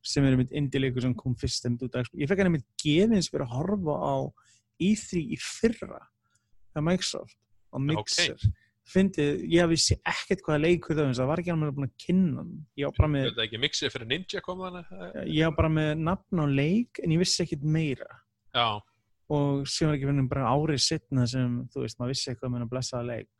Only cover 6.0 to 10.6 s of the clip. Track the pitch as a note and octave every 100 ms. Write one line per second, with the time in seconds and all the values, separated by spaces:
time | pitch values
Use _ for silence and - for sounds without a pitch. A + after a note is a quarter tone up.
6 | - _ _ _ _ - - D#3 D#3 F#3
7 | - - - _ _ _ _ C3+ C#3 D#3
8 | G#3 - E3+ - - - _ _ _ F#3+
9 | F#3+ F#3 D3 D3 D#3+ E3 F3 E3 - -
10 | - - - F#3 - D3+